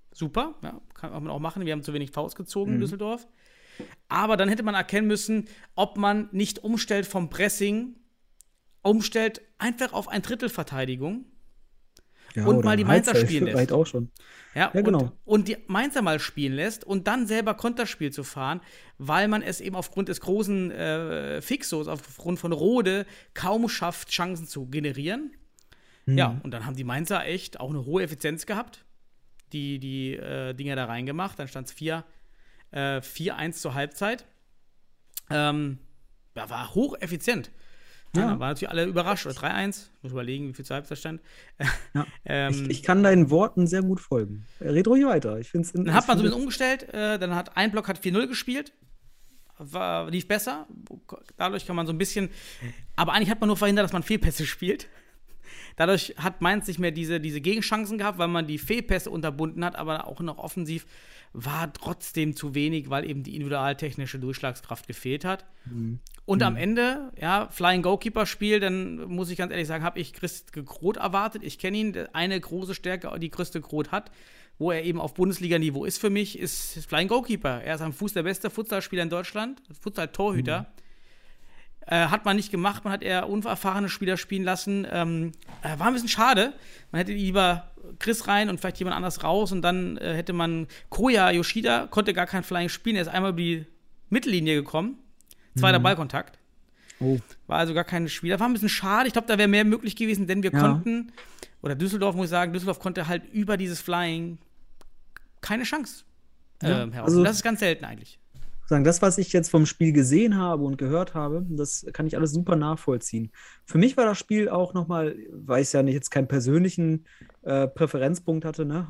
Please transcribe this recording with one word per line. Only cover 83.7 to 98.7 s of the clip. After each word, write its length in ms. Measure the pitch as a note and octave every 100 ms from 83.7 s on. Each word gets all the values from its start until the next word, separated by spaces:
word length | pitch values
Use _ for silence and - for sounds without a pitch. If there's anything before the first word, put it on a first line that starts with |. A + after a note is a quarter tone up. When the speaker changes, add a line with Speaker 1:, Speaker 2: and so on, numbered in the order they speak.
| G3 G3
Speaker 1:
Spieler 260 | - F#3 F3+
spielen 260 | - G3
lassen. 420 | F#3 F#3 G3+ G3 F#3+
Ähm, 400 | F3 E3+ E3 E3 - - -
äh, 160 | D3 D3+
war 80 | G#3+
ein 60 |
bisschen 160 | B3+ A#3
schade. 440 | G#3+ A#3+ G#3+ B3 C#4+ - - -
Man 80 | E3
hätte 140 | F#3
lieber 580 | G#3 F#3+ F#3+ F3+ E3+ - - - F3+
Chris 300 | - A3+ -
rein 220 | G3+ G#3+
und 100 | F3+
vielleicht 180 | F#3 -
jemand 180 | F3+ D#3+
anders 280 | F3+ -
raus 280 | D#3 G3 G3+
und 120 | F#3
dann, 340 | F3 F#3 F3+ -
äh, 160 | -
hätte 200 | E3 E3+
man, 340 | F3 E3 E3 D#3 - -
Koya 420 | - B3+ A3+ F#3
Yoshida 560 | E3+ E3+ A3+ A#3 A#3+ -
konnte 260 | G#3+ G#3
gar 140 | F#3 F3+
kein 160 | F#3+
Flying 260 | - F3+ F3
spielen, 280 | - A3+ G#3
er 40 |
ist 60 | E3
einmal 240 | F#3 F#3+
über 80 | E3+
die 240 | E3+ D#3+ D#3 - - - -
Mittellinie 440 | A#3 B3 F3+ D#3
gekommen, 460 | D3 C#3+ D#3 G#3 C#4 - - - - - B2+
zweiter 220 | F#3+ F3+
Speaker 2:
Mhm. 40 |
Speaker 1:
Ballkontakt. 540 | F3+ F3 C#3+ C3+ - - _ - - _ - -
Speaker 2:
Oh. 180 | C3 C3 - - -
Speaker 1:
War 100 | D#3
also 160 | E3
gar 120 | E3 E3+
kein 220 | F3 E3
Spieler. 320 | - E3+ F#3
War 80 | A#3+
ein 60 |
bisschen 160 | A3+
schade, 380 | G#3